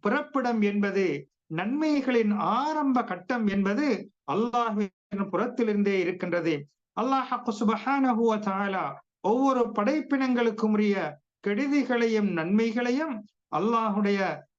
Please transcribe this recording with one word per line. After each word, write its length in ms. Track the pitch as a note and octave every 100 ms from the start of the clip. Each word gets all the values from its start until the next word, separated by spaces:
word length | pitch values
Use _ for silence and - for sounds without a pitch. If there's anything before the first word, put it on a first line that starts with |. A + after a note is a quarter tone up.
பிறப்பிடம் 600 | G3+ C#4 D4 C4+ A#3+ A3+
என்பது, 440 | G3+ G3+ G3+ F#3+ F3+ C#3+ C#3+ _ _
நன்மைகளின் 800 | D#3+ G3 C#4+ D#4 C#4+ B3+ A#3+ G#3+ G#3 E3+
ஆரம்ப 420 | A3+ D4 D#4 C#4 B3
கட்டம் 440 | - F3+ - B3 G#3
என்பது 400 | G3+ G3 G#3+ D4 G3+ - _ -
அல்லாஹ்வின் 960 | E3+ A#3 A#3+ A3+ G#3 G3 - _ G3+ G3+
புறத்திலிருந்தே 680 | F3 B3 B3 A3 G#3 G3+ F#3+
இருக்கின்றது. 560 | F3 F3+ F3+ F3 E3 D3 D3 _ _ -
அல்லாஹ் 380 | B3 C4+ B3+ B3+ -
சுப்ஹானஹு 720 | G#3+ G#3+ G#3+ C4+ C#4 C4 A3+
வ 140 | A#3 G#3+
தஆலா 460 | G#3 F#3+ G3+ F#3+ D3 C3 _ _
ஒவ்வொரு 380 | F#3+ A#3+ C4+ B3+ A3+
படைப்பினங்களுக்கும் 1000 | G#3 G#3 D4+ - C4+ C4 A#3+ A#3 G#3+ G#3+ G#3
உரிய 200 | G#3 G3 D3+ - _ _
கெடுதிகளையும் 840 | G3+ G#3 C#4 C#4+ C4 A#3+ A#3 A3 G3+
நன்மைகளையும் 840 | E3+ E3 G#3 A#3 A3+ B3 C4 D#4+ A3 - _ _
அல்லாஹுடைய 640 | D3+ G#3 A#3 A3 G3+ G3+ G3+ F3+ C#3+ -